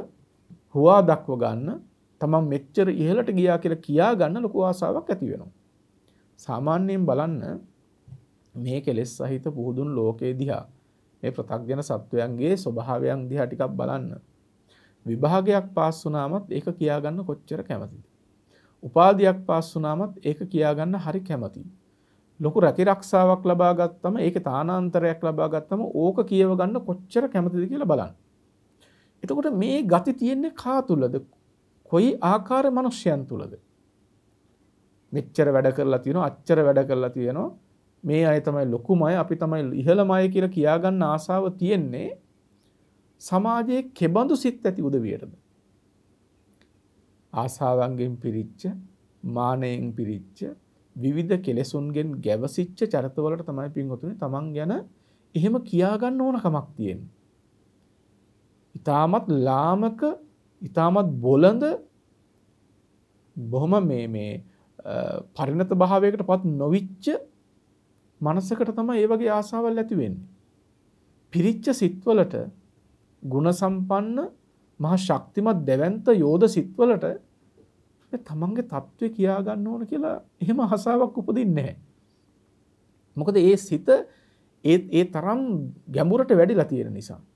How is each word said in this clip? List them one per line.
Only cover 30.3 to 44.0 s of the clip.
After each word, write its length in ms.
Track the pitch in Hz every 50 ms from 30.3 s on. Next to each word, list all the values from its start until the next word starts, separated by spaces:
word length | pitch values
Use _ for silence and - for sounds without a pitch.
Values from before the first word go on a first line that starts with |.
| 269 269 294 320
කා 280 | 320 - - 247 262 269
තුලද? 340 | 262 - 175 143 127 123 135 135 - - _ _ _ _ _ _ _ _ _ _ _ -
කොයි 200 | - 170 214 262 - -
ආකාර 460 | - 175 196 220 185 - 254 262 269 277
මනුෂ්‍යයන් 580 | 254 247 254 240 240 - - 180 151 139 131
තුලද? 260 | 131 123 - - - 101 - _ _ _ _ _ _ _ _ _ _ _ _ _ _ _ _ _ _ _ _ _ _ _ _ _ _ _ _ _ _
මෙච්චර 360 | - 143 131 - - - 151 143
වැඩ 200 | 135 135 131 135
කරලා 280 | 131 - 139 135 135 127
තියෙනවා, 260 | 131 135 143 180 170
අච්චර 320 | 143 - - - - 170 156
වැඩ 200 | 151 143 139 135 135
කරලා 260 | 127 135 127 127 123
තියෙනවා, 400 | 123 131 123 123 127 160 220 349 - - _ _ _ _ _ _ _ _ -
මේ 200 | 151 151 156 165
අය 160 | 160 151 151
තමයි 240 | 143 156 143 143 139
ලොකුම 360 | 123 117 117 117 - 190 175
අය, 120 | 156 156 180
අපි 200 | 180 160 170 165
තමයි 240 | 170 170 160 160 156 143 127 131
ඉහළම 360 | 139 127 160 175 202 196 190
අය 180 | 185 190 190 190
කියලා 260 | 190 190 185 185 190
කියා 240 | 175 147 151 156 170
ගන්න 240 | 175 190 190 185
ආසාව 420 | 170 147 151 156 156 - 185 190 190 185
තියෙන්නේ 560 | 185 185 180 180 214 185 151 131 123 135 190 427 539 - _ _ _ _ _ _ _ _ _ _ _ _ _ _ _ _ _ _ _ _
සමාජයේ 600 | - - 180 185 208 226 233 233 226 240 254 262 262 262
කෙබඳු 440 | - -